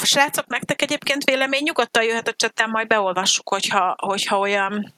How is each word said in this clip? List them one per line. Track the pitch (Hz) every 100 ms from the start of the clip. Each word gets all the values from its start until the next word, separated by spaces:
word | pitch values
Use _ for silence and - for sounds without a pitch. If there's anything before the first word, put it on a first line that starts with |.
srácok, | - 285 294 - -
nektek | 240 - 285
egyébként | 277 285 - 285
vélemény, | 277 262 269 269
nyugodtan | 302 320 233 240
jöhet | 226 226 226
a |
chatten, | - 226 - 226
majd | 220 226
beolvassuk, | 220 190 180 196 - -
hogyha, | 196 - 202 180 -
hogyha | 196 196 - 202
olyan, | 202 202 196 208 202